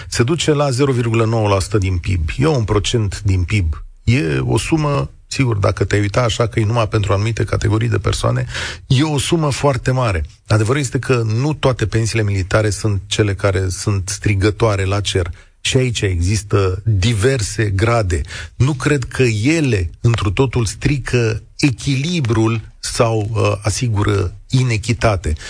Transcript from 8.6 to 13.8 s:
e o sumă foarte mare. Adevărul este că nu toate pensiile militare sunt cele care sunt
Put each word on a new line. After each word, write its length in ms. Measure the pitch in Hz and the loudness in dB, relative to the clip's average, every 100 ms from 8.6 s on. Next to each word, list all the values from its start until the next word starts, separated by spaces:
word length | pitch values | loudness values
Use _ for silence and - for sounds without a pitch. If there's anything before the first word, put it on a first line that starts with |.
| - - - | -10 -8 0
e 160 | 131 | 2
o 160 | 320 127 | 2 0
sumă 320 | - 170 147 | 0 0 2
foarte 400 | - 143 123 131 | 0 0 0 0
mare. 340 | 127 117 82 76 - - | 0 0 -2 -4 -8 -2
Adevărul 340 | 107 107 147 | 0 2 0
este 180 | 127 131 | 0 -2
că 240 | - 123 110 110 | 0 0 0 0
nu 120 | 147 | 0
toate 320 | 147 135 120 107 | 0 0 0 0
pensiile 380 | 113 113 113 | 0 0 0
militare 460 | 104 98 90 107 107 | 0 -2 0 0 0
sunt 300 | 98 107 98 - | 0 -2 -2 -2
cele 280 | - 104 | 0 0
care 340 | 90 101 98 92 | 0 0 0 -2
sunt 400 | - | -2